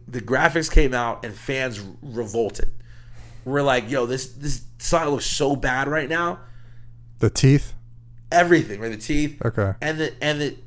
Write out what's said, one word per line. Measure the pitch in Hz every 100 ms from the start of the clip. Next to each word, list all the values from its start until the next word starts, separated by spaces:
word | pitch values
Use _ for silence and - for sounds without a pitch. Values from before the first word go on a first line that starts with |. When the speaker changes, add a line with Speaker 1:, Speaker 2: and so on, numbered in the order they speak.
| -
Speaker 1:
the | 123
graphics | 104 131 165 165 151
came | 160 139
out | 123 117 - 117
and | 95
fans | - 135 131 104
r-, | 98 -
revolted. | 147 117 107 113 101 - - - - - - - - -
We're | 127 143
like, | 139 123 110
"Yo, | 135 120
this, | 131 -
this | 139 139 - - -
Sonic | - 170 147
looks | 139 -
so | - 143 131
bad | 131 131 139
right | 156 135
now." | 165 175 180 - - - - - - - -
Speaker 2:
The | 110
teeth? | - 131 143 - - - - - - -
Speaker 1:
Everything, | 170 175 160 107 101
right? | 113
The | 107
teeth. | - 151 147 -
Speaker 2:
Okay. | 117 110 98 98
Speaker 1:
And | 151 156
the, | 156 -
and | 147 147
the, | 143 -